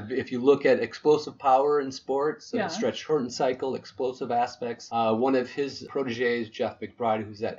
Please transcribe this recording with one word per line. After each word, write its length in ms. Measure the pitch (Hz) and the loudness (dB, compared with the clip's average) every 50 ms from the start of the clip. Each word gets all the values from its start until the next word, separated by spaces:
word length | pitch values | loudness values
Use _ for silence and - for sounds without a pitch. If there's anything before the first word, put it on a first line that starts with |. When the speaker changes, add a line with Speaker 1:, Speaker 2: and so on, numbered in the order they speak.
| 104 107 | -6 -6
Speaker 1:
If 200 | 127 127 123 - | -6 -6 -6 -4
you 100 | 131 123 | -4 0
look 260 | 123 135 143 135 - | 6 6 6 6 6
at 140 | 135 127 113 | 4 4 4
explosive 580 | 117 117 - - - 151 151 151 151 151 139 - | 4 -2 -4 -2 2 4 4 4 2 -4 -10 -4
power 420 | - 139 131 131 139 147 147 147 | 2 4 4 6 6 4 2 2
in 100 | 135 135 | 0 -2
sports, 600 | 135 - - - 131 139 143 156 151 - - - - | -6 -10 -6 -2 -2 0 0 -2 -2 -4 -8 -6 -4
uh, 60 | 247 | -2
Speaker 2:
Yeah. 100 | 202 175 | -2 -2
Speaker 1:
stretch, 300 | - 208 143 120 107 - | -4 -2 -2 -2 -2 -2
shorten 320 | - - 147 147 120 123 | -2 0 0 0 0 -2
cycle, 460 | 120 - 147 127 127 - - 135 123 | -2 -2 0 0 0 0 -2 -4 -4
explosive 540 | 110 - - - - 135 127 127 - 139 117 | -6 -8 -10 -6 -4 -4 -4 -2 -4 -4 -2
aspects, 600 | 120 120 120 120 - - 123 117 117 - - - 120 | 0 0 0 0 -2 -6 -8 -8 -8 -8 -10 -6 -2
uh, 220 | 117 113 113 110 | 0 2 2 2
one 200 | 110 123 135 135 | 4 4 4 2
of 160 | 131 123 - | 2 0 0
his 360 | - - 139 135 117 - 123 - | -4 -4 -4 -4 -4 -10 -12 -8
proteges, 640 | - 143 135 131 113 113 127 120 120 120 113 110 | -4 -4 -4 -2 -2 0 0 0 0 0 -2 -6
Jeff 280 | - - 123 107 - - | -4 -4 -4 -4 -4 -6
McBride, 440 | 110 101 - - 120 113 110 110 107 | -12 -12 -8 -4 -2 0 0 0 -2
who's 180 | 101 107 101 110 | -6 -8 -6 -6
at 140 | 104 90 | -6 -6